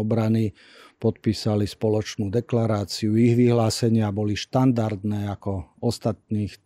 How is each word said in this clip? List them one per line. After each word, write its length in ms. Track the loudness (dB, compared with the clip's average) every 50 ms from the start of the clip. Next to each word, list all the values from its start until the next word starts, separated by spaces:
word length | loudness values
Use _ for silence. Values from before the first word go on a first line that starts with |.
obrany, 480 | -2 0 0 0 2 2 2 2 0 -2 -4 _ -18 -20 -20 -20 -20 -20 _ -4
podpísali 720 | -2 -2 -2 -2 -2 -2 -2 -2 0 -2 0 0 0 -2
spoločnú 640 | -4 -2 -2 0 0 0 -2 -4 -6 -6 -6 -4 -2
deklaráciu. 800 | -4 -2 0 0 0 0 0 0 -2 -2 -4 -6 -4 -2 0 2 4
Ich 160 | 4 4 6 6
vyhlásenia 720 | 4 4 4 4 2 2 0 0 0 2 2 2 2 0
boli 240 | -2 -2 -2 -2 -4
štandardné 960 | -4 -6 -2 0 2 2 2 2 2 0 -2 -2 -4 -4 -4 -4 -4 -4 -6
ako 480 | -6 -8 -6 -6 -6 -6 -8 -12 _ _
ostatných 800 | -4 -4 -4 -2 -4 -4 -4 -6 _ -6 -4 -4 -4 -4 -8 -12 _